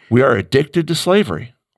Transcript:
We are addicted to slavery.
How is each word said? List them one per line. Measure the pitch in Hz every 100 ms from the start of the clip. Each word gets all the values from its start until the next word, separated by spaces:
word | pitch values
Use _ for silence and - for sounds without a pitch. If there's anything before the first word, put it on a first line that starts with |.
| _
We | 117
are | 135
addicted | 107 92 135 151 170 160
to |
slavery. | 160 175 202 143 78 120 _ _